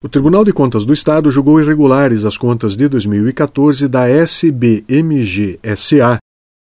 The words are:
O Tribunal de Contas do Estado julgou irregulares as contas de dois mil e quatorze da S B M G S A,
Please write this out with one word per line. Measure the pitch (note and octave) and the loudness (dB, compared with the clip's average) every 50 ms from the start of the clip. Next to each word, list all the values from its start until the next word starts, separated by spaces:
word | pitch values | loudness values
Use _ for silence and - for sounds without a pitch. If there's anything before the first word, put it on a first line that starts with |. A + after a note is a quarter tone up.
O | - B2+ | -14 -4
Tribunal | - C#3+ C3+ D3+ F3 G3 A3 | -4 0 0 2 2 2 2
de | G#3 F#3+ | 2 2
Contas | - C#3 C3 A#2 A2 G2+ | 0 0 0 0 0 0
do | A2+ D3 | 2 0
Estado | D3 - - D3+ D#3 D3+ D3+ | 0 0 0 0 0 0 0
julgou | C3 C#3 C#3 C#3 D3+ D#3 | 0 2 2 2 2 2
irregulares | D3+ D3 D#3 D3+ D3 C3+ C3 C#3 C#3+ C3+ A#2+ A2 G#2 | 2 2 0 2 2 2 2 2 2 0 0 0 -2
as | G#2+ G2+ - | -4 -4 -2
contas | - B2 A#2+ A2+ - A2 G2 | -2 -2 -2 -2 -2 -4 -2
de | G#2 C3 D3 | 0 -2 0
dois | C3+ B2+ G2+ | 0 -2 -2
mil | G#2 G#2 G#2 G#2 A#2 | -2 -2 0 0 -2
e | B2+ | -2
quatorze | - D3+ C#3+ _ - C#3 D3+ C#3+ C3 C#3+ C#3 | -2 -4 -4 _ 0 2 2 2 0 -2 -2
da | B2+ C3 B2 B2 | 0 0 0 2
S | B2+ D3+ E3 D#3+ - - - E3 C#3+ | 2 2 2 0 -2 -2 -2 -2 -2
B | B2 A#2 A#2+ A2+ G#2 - _ | 0 0 0 0 0 -2 _
M | B2+ C#3+ D#3+ E3 D#3 C#3 A#2+ | -2 0 0 0 -2 -2 -2
G | G2+ F#2 G2+ G#2 G2 F2 - | -4 -4 -4 -4 -4 -6 -10
S | _ A2 G#2 - - - D#3+ C#3+ | _ -8 -6 -6 -2 0 2 2
A, | B2 A#2+ A#2+ A2+ _ _ _ _ _ _ _ _ | 2 2 0 -2 _ _ _ _ _ _ _ _